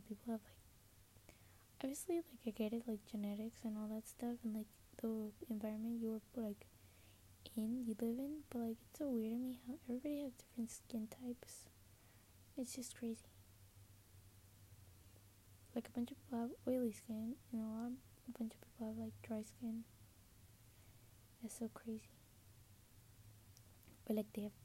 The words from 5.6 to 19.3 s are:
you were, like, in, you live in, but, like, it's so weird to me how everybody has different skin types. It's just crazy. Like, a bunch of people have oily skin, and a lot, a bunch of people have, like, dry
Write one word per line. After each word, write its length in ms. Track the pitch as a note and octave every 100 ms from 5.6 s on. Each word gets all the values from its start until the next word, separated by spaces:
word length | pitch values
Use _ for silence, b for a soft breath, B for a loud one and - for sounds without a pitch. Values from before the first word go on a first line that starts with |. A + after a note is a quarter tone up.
| G#3+ G#3+ A3+ A#3
you 100 | A3+
were, 80 | A3 - B3
like, 280 | G#3+ G3+ - B B B B B B - - -
in, 280 | A3 B3+
you 120 | A#3 G#3
live 200 | A#3 A#3+
in, 240 | C#4 D4+ C#4+
but, 100 | A#3+
like, 160 | A3+ A3+ -
it's 120 | -
so 80 | D4
weird 240 | A#3 A3
to 60 | A#3
me 200 | B3+ B3 B3
how 80 | D4 -
everybody 320 | B3 D4 D4
has 100 | C#4+
different 360 | B3 - - A#3
skin 380 | - - A#3 A3
types. 560 | - B3+ A#3+ - - - - - B B B B B - -
It's 200 | A#3+ -
just 200 | A#3+ -
crazy. 380 | A#3 A3+ - - - - - - - - - - - - - - - - - - - - - - - - -
Like, 140 | B3 -
a 20 |
bunch 220 | B3 A#3+
of 60 | C#4
people 200 | - A#3
have 120 | A#3 G#4+ -
oily 240 | B3+ A#3+
skin, 420 | G3+ - A3 A3+ C#4 -
and 120 | A3+
a 40 | A3
lot, 240 | A3 A#3+ C4 - - -
a 100 | -
bunch 160 | A3+
of 60 | -
people 260 | - - A3
have, 100 | A3
like, 240 | A3 -
dry 160 | -